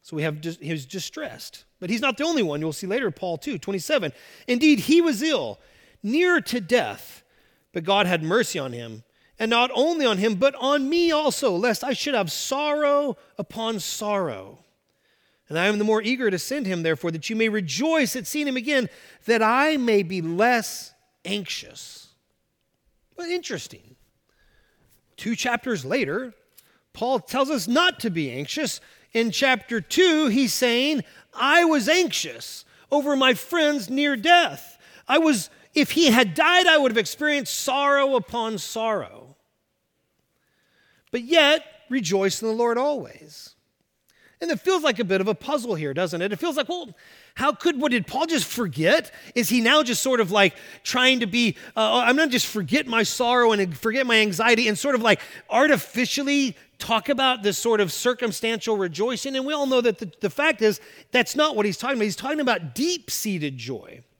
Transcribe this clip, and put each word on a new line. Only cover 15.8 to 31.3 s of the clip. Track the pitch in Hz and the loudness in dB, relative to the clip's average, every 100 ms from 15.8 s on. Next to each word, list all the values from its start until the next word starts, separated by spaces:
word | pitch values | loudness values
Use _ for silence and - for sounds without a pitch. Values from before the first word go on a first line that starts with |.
more | 214 220 | 2 2
eager | 208 254 233 | 0 0 0
to | 180 | -2
send | - 285 202 | -4 -4 -2
him, | 180 | -2
therefore, | 160 156 170 | 0 0 -2
that | 160 - | -6 -6
you | 220 | -2
may | 226 | 0
rejoice | 214 170 139 302 320 254 254 | 0 -4 -2 0 2 0 -2
at | 180 | -6
seeing | 302 285 | -4 -2
him | 254 | -2
again, | 240 277 220 - - - - | 0 0 -2 -8 -20 -16 0
that | 226 | 2
I | 220 247 302 302 | 4 4 2 2
may | 240 214 | 4 2
be | 175 185 | 2 -4
less | 165 170 233 240 - - - _ _ _ | -4 2 2 2 -2 -10 -14 _ _ _
anxious." | - 202 185 - - - - - - _ _ _ _ _ _ _ _ _ _ - | -8 -6 -6 -10 -12 -18 -20 -20 -20 _ _ _ _ _ _ _ _ _ _ -14
Well, | 339 | -6
interesting. | 359 339 202 - - _ 127 _ _ _ _ _ _ _ _ _ _ _ - | -6 -4 -10 -10 -18 _ _ _ _ _ _ _ _ _ _ _ _ _ -12
Two | 214 233 | -6 -4
chapters | 247 240 262 202 131 | -2 -2 -2 -4 -2
later, | 240 160 180 254 - _ - _ _ _ | -2 -2 -4 -8 -16 _ -20 _ _ _
Paul | - 240 262 | -8 -2 -2
tells | - 254 269 | -2 -2 0
us | 294 175 | 0 0
not | 254 359 - | 2 2 0
to | 233 | -4
be | 165 139 | -2 -4
anxious. | 123 147 285 262 - - _ _ | -6 -6 -4 -4 -6 -14 _ _
In | 226 233 | -2 -2
chapter | - 269 254 - 233 | 0 2 0 -2 -6
two, | 160 - 370 311 302 | -2 4 4 4 2
he's | 220 254 | 2 0
saying, | - 247 233 277 294 - - _ | 0 0 2 0 -2 -6 -16 _